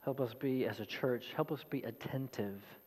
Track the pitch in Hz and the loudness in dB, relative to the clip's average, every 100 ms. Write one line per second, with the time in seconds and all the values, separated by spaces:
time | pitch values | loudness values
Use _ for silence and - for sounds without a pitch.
0 | - 127 123 - 139 131 120 107 104 - | 0 2 0 2 2 4 2 0 -4 0
1 | 135 120 - - 151 147 - 139 113 117 | 2 2 0 0 0 0 -2 -2 -2 -6
2 | - 135 135 - 101 98 - - | -4 -2 -2 -2 -2 -2 -12 -20